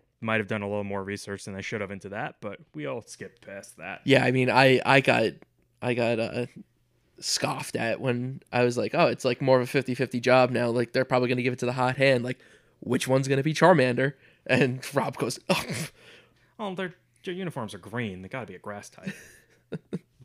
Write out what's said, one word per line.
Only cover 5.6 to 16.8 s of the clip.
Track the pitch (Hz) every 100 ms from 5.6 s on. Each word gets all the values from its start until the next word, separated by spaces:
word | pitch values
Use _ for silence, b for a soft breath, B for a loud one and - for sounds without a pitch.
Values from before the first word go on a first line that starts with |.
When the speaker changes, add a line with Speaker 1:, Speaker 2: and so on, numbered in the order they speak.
| _ _
Speaker 2:
I | 120
got, | 120 117 117
uh, | 113 120 123 - - _ _ _ _ _
scoffed | - - 127 127 - -
at | 117 107
when | 135 120 127 135 -
I | 123
was | 123 120
like, | 107
"Oh, | 160 156
it's, | -
like, | 131 123
more | 135 131
of |
a | 123
fifty-fifty | 139 127 135 127 127
job | 123 127 123
now. | 120 120
Like, | 117 120
they're | 131
probably | 127 127 123
gonna | 127
give | 123
it | 123
to | 120
the |
hot | 127 127 131
hand. | 135 127
Like, | 123 123 b b b b
which | - 123 -
one's | 131 135
gonna | 135
be | 143
Charmander?" | 151 165 175 127 123 135 - b b -
And | 127 135 131 -
<laughs> |
Rob | 139 113 -
goes, | - - -
"Oh, |
pff." | 180 - - 160 b b b b b b -
Speaker 1:
Well, | 208
their, | 185